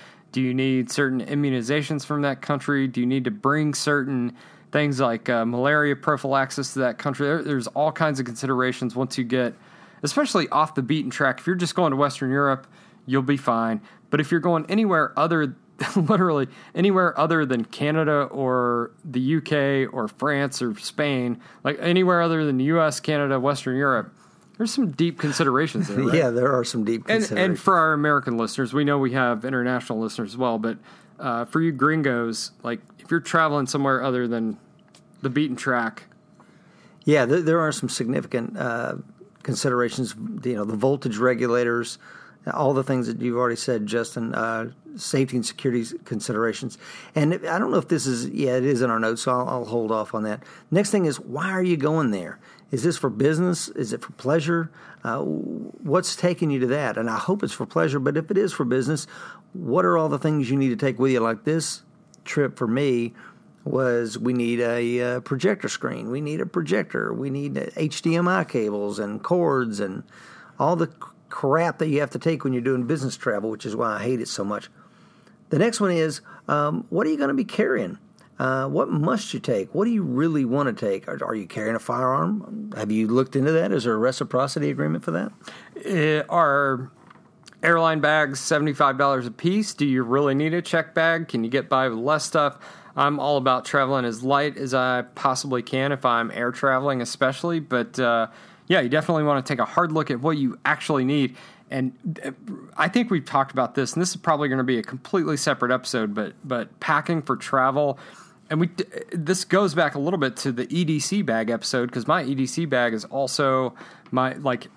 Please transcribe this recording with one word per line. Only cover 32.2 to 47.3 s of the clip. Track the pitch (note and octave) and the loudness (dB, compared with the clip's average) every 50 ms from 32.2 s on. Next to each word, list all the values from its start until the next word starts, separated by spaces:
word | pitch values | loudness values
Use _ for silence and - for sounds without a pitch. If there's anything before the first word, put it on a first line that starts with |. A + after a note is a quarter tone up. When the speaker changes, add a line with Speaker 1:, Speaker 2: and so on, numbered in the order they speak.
| A#2 A#2 A2+ - - - - _ - | -2 -2 -4 -6 -8 -10 -12 _ -8
Speaker 1:
like, | A#2+ A#2+ A2 - - - - | -6 -6 -6 -10 -18 -20 -20
if | - - | -4 -2
you're | D#3+ E3+ | -2 -2
traveling | - - - E3 D#3+ D#3 D3 D3 C3 | 0 0 2 2 2 4 2 0 0
somewhere | B2 - C#3+ C#3 C#3 C3 B2+ | 0 -2 0 2 2 2 2
other | B2+ C3+ B2+ B2 B2 A#2 | 0 0 0 0 0 0
than | A#2 A#2 A2+ A2 G#2 - - - - _ _ _ _ - _ _ _ - - | 0 0 -2 -2 -4 -6 -12 -20 -20 _ _ _ _ -20 _ _ _ -6 -6
the | C3+ | -2
beaten | A#2+ D3 D#3 C#3 B2 | 0 0 0 0 -2
track. | A#2+ - C#3 B2 A#2+ A#2 A2+ - - - - - - _ _ - - - - - - - - - - - - - - - | -4 -2 0 0 0 0 -2 -6 -8 -18 -20 -20 -20 _ _ -20 -20 -20 -20 -20 -20 -20 -20 -20 -20 -20 -20 -20 -4 2
Speaker 2:
Yeah, | C#3 D3+ D3 B2 | 4 6 6 6
th-, | A#2 D3 F3+ E3 | 4 4 2 4
there | D#3 D#3+ E3+ | 4 2 4
are | D#3+ D3+ C#3+ | 2 0 0
some | - - A#2+ | -2 -4 -4
significant, | - - B2+ A2+ C3+ C#3+ - - - A#2+ A#2 - A3 | -4 -4 -2 -2 -2 -2 -2 -2 -4 -4 -4 -6 -6
uh, | - B2 B2 A#2 A#2+ - - - - - - - - - - _ _ - | -4 -4 -4 -2 -4 -4 -6 -6 -8 -10 -16 -20 -20 -20 -20 _ _ -6
considerations, | - A#2+ - - C#3 B2 B2 A#2+ A2+ - - B2+ G#2+ G#2+ A2 - A3+ G#3+ E3+ C#3 | -4 -4 0 0 0 2 2 0 0 -2 -4 -6 -6 -6 -8 -10 -8 -8 -6 -4
you | B2+ A#2+ | -4 -4
know, | G#2 G#2 | -2 -2
the | G#2+ A2+ | -4 -2
voltage | G#2 B2 C3+ C#3+ C3+ - C3 G#2+ G#2+ | 0 2 2 2 2 -2 -4 -2 2
regulators, | B2 B2+ B2 A2+ B2 A#2+ A#2 B2 A#2+ A#2+ A#2 A#2+ A#2 - - - - - - - - - - _ - - - | 2 2 2 2 2 2 2 2 2 2 0 0 -2 -4 -10 -14 -18 -20 -20 -20 -20 -20 -20 _ -8 -6 -2
all | - D3 C3+ C#3 | 0 2 2 2
the | C3 C3 | 2 0
things | - C3+ B2+ A#2+ | 0 0 0 0
that | A#2 A2+ A2 | -2 -4 -4
you've | A#2 B2 A#2 | -4 -2 0
already | A#2+ B2 A#2+ A#2 | 0 0 0 0
said, | - - - B2 A2 G#2 | -2 -2 -2 -2 -2 -2
Justin, | G#2 A2+ A#2 A2+ A2+ - A#2+ A2+ A2+ A2+ | -2 -2 -2 -2 -2 -4 -6 -6 -4 -4
uh, | A#2 A2+ A2+ A2+ A2+ A2+ B2 C3+ - _ - - | -2 -2 -2 -4 -4 -6 -8 -12 -16 _ -18 -16
safety | - - - - C3+ C3+ C3 B2+ | -12 -6 -2 0 0 0 0 -2
and | B2 A2+ | -4 -4
security | - - - - C3+ A#2+ A#2+ | -4 -8 -4 -2 -2 0 0
s-, | A2+ A#2 - - - | -2 -4 -8 -12 -10
considerations. | - A#2+ G#2 - - A2+ G#2+ A2+ A2+ G#2 - C3+ A2+ - - - - - - - - - | -8 -8 -6 -4 -4 -2 0 0 0 -2 -4 -8 -10 -12 -12 -18 -18 -18 -18 -20 -4 0
And | D#3 D3 D3+ | 2 2 2